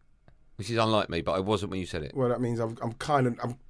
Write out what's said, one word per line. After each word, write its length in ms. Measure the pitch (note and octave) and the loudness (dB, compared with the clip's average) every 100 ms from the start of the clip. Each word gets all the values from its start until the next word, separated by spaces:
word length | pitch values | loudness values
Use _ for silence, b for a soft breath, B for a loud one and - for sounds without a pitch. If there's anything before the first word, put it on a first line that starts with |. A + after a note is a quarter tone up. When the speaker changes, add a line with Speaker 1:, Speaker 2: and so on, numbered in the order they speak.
| - - - - - - | -20 -20 -20 -20 -18 -10
Speaker 1:
Which 140 | G2+ | -2
is 60 | A#2 | 2
unlike 320 | A2 G#2+ - | 4 4 2
me, 140 | E2+ | 0
but 100 | D#2+ | 0
I 80 | F2 | 0
wasn't 300 | F#2+ G#2 F#2+ | 2 0 0
when 100 | F#2 | -4
you 60 | F2+ | -4
said 160 | F2 | -6
it. 120 | D2 | -6
Speaker 2:
Well, 140 | C3+ B2 | -2 0
that 120 | A#2+ | 2
means 200 | A#2+ A#2 | 0 0
I'm, 160 | A2+ A2+ | -4 -4
I'm 100 | A#2 | -6
kind 320 | A2+ - C#3+ B2 | -4 0 2 2
of, 120 | A#2+ | 0
I'm 140 | A#2+ B2 | -4 -6